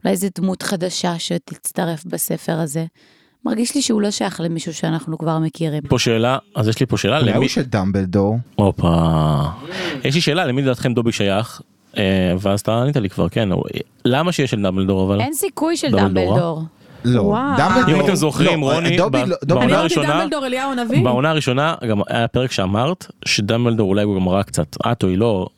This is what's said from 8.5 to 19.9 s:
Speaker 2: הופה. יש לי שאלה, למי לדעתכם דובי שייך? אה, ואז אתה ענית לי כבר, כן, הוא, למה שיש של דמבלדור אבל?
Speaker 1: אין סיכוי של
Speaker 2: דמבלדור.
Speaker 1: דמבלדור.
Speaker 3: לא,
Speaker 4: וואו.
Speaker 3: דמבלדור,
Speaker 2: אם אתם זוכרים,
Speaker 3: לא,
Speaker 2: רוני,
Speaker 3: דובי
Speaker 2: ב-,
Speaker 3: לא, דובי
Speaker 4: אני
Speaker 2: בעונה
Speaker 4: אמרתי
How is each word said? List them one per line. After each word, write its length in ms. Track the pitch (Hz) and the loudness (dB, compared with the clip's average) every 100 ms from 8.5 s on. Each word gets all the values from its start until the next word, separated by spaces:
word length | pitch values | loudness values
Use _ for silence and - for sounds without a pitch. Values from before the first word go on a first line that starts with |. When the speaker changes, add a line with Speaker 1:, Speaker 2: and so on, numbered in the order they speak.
Speaker 2:
הופה. 880 | - 101 87 85 82 82 80 78 73 73 87 143 190 180 147 | 0 2 4 2 4 4 4 2 2 0 -6 -12 -8 -6 -4
יש 100 | 131 | 0
לי 60 | 143 | 0
שאלה, 240 | 160 151 175 | 0 0 0
למי 160 | 127 | 0
לדעתכם 320 | 139 123 135 | 0 0 0
דובי 180 | 117 117 | 0 0
שייך? 480 | 110 101 98 117 - - _ _ - | 0 0 0 -2 -8 -20 _ _ 0
אה, 60 | - 135 185 92 | 2 4 2 0
ואז 200 | 101 101 | 0 0
אתה 220 | - 113 | 0 0
ענית 140 | 127 143 | 0 0
לי 120 | 98 | -2
כבר, 180 | - 87 | -2 -2
כן, 240 | - 107 | 0 0
הוא, 120 | 90 - - - _ | 0 -2 -8 -10 _
למה 280 | - 131 170 | 0 2 0
שיש 180 | 175 135 | 0 0
של 120 | 110 | 0
דמבלדור 440 | 98 92 95 95 95 | 0 0 2 2 2
אבל? 140 | 101 | 2
Speaker 1:
אין 140 | 254 | 0
סיכוי 420 | 302 403 - 311 330 | -2 -6 -2 -2 0
של 140 | 302 | 0
Speaker 2:
דמבלדור. 340 | 202 139 92 90 | 2 2 2 2
Speaker 1:
דמבלדור. 280 | 107 170 160 160 _ - - | 2 0 -4 -8 _ -20 -6
Speaker 3:
לא, 180 | 120 123 | 0 2
Speaker 4:
וואו. 340 | 107 208 277 - | 2 0 0 2
Speaker 3:
דמבלדור, 360 | 143 254 254 160 | 2 4 4 4
Speaker 2:
אם 40 | |
אתם 100 | 190 | 4
זוכרים, 460 | 175 151 135 170 170 | 2 0 2 2 2
Speaker 3:
לא, 120 | 139 | 2
Speaker 2:
רוני, 240 | 151 175 175 | 0 2 2
Speaker 3:
דובי 260 | 180 131 | 2 2
Speaker 2:
ב-, 60 | 127 | 0
Speaker 3:
לא, 80 | 175 | -2
דובי 160 | 143 180 | 0 2
Speaker 4:
אני 120 | 123 | 4
Speaker 2:
בעונה 80 | - | 2
Speaker 4:
אמרתי 140 | 170 | 2